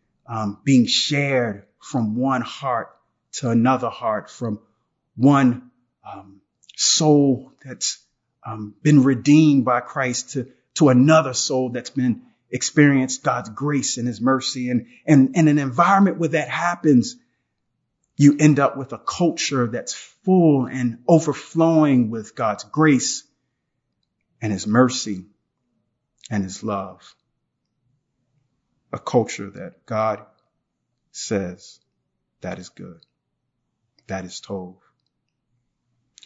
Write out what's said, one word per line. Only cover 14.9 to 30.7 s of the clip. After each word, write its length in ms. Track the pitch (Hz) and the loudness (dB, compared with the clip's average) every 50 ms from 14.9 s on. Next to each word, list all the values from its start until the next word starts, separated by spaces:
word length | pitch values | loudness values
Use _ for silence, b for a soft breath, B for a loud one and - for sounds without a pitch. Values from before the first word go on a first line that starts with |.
| B B B | B B B
and, 280 | - 156 139 262 262 262 | 4 6 6 6 4 4
and 140 | 180 160 156 | 2 2 4
an 100 | 147 151 | 2 2
environment 600 | 139 135 123 135 170 180 202 196 202 196 - - | 0 -2 0 0 2 2 4 4 2 2 0 -2
where 120 | 170 151 | -4 -2
that 180 | 143 156 143 127 | -2 -4 -4 -4
happens, 680 | 127 143 165 175 175 175 - 156 143 123 110 - - - _ _ _ _ _ _ _ _ _ _ _ _ _ _ _ _ _ _ _ | -6 -6 -4 -4 -6 -2 2 4 4 4 2 0 -6 -14 _ _ _ _ _ _ _ _ _ _ _ _ _ _ _ _ _ _ _
you 200 | - 147 143 147 147 | 4 4 4 6 6
end 220 | 151 151 147 139 | 4 4 4 4
up 160 | 139 135 - | 2 0 -2
with 160 | 135 135 - 120 | -4 -10 -12 -14
a 60 | 113 | -12
culture 680 | - - - - 180 165 - - - - 143 131 120 | -10 -10 -6 -2 -2 -2 -2 -4 -6 -4 -2 -2 -4
that's 260 | 110 113 117 - - - | -4 -4 -8 -10 -10 -14
full 720 | - - - _ _ _ 185 185 185 170 160 147 135 123 | -14 -16 -20 _ _ _ 0 2 4 4 4 4 2 0
and 320 | - - 131 127 120 113 - _ - | -2 -4 -4 -4 -4 -6 -6 _ 2
overflowing 1040 | 170 160 156 160 139 - - - - 160 160 165 165 160 151 147 135 127 120 107 | 2 4 2 0 -4 -6 -10 -6 -2 0 2 2 4 2 2 4 2 2 2 0
with 260 | 117 113 107 - - | -4 -8 -12 -12 -10
God's 280 | - 120 110 104 - - | -6 -4 -4 -4 -6 -10
grace 600 | - - 151 160 156 143 123 - - - - - _ _ _ _ _ _ _ _ _ _ _ _ _ _ _ _ _ _ _ _ _ _ _ | -8 -2 2 4 4 4 2 0 -4 -6 -10 -12 _ _ _ _ _ _ _ _ _ _ _ _ _ _ _ _ _ _ _ _ _ _ _
and 120 | - 107 101 | -6 -6 -6
his 140 | 92 - | -4 -4
mercy 580 | 107 107 120 131 123 127 - - 110 101 92 90 - _ _ _ _ _ _ _ _ _ _ _ _ _ _ _ _ _ _ _ - | 0 2 4 4 2 2 -4 -8 -8 -10 -10 -12 -16 _ _ _ _ _ _ _ _ _ _ _ _ _ _ _ _ _ _ _ -8
and 140 | 113 104 95 | -6 -6 -6
his 180 | 92 87 - - | -6 -10 -10 -8
love. 520 | 110 101 98 95 92 92 - _ - _ _ _ _ _ _ _ _ _ _ _ _ _ _ _ _ _ _ _ _ _ _ _ _ _ _ _ _ _ _ _ _ _ _ _ _ - | -8 -6 -8 -8 -10 -14 -20 _ -20 _ _ _ _ _ _ _ _ _ _ _ _ _ _ _ _ _ _ _ _ _ _ _ _ _ _ _ _ _ _ _ _ _ _ _ _ -16
A 60 | - | -14
culture 520 | - - - 127 220 - - - 104 98 | -10 -2 0 0 0 0 -4 -10 -12 -14
that 340 | 98 101 92 95 - _ _ | -14 -16 -18 -18 -18 _ _
God 400 | - 107 107 110 110 107 101 - _ _ _ _ _ _ _ _ _ | -8 -6 -4 -4 -4 -4 -6 -10 _ _ _ _ _ _ _ _ _